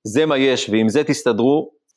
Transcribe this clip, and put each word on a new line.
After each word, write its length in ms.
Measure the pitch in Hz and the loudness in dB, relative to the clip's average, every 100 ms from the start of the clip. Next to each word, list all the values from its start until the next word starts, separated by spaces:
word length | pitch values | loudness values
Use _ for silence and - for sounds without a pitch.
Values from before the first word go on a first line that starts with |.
| - | -6
"זה 200 | 110 156 | 0 0
מה 120 | 139 | 2
יש, 300 | 135 123 - | 0 0 -2
ועם 180 | 107 110 | 0 0
זה 160 | 120 | 0
תסתדרו, 680 | 147 139 - 107 120 147 - _ _ | -2 -2 -2 0 2 0 -2 _ _